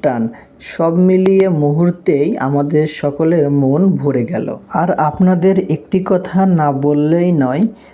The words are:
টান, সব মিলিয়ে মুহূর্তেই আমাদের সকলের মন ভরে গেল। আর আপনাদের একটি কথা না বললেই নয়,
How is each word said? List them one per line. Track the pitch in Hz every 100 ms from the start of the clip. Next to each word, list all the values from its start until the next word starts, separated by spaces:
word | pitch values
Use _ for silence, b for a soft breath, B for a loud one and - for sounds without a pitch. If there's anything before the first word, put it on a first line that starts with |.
টান, | 151 120 113 B B -
সব | - - 165 170
মিলিয়ে | 180 185 190 190 190 160
মুহূর্তেই | 147 147 175 175 - 143 151 233
আমাদের | 131 143 143 147 156
সকলের | - 147 143 160 170 143
মন | 143 135 143 190 143
ভরে | 143 131
গেল। | 117 110 113 113 -
আর | - 175 -
আপনাদের | 156 151 185 185 185 190 -
একটি | 160 - 185 190
কথা | 185 - 185 190
না | 175 147
বললেই | 139 143 147 151 165 175
নয়, | 170 127 135 226 B B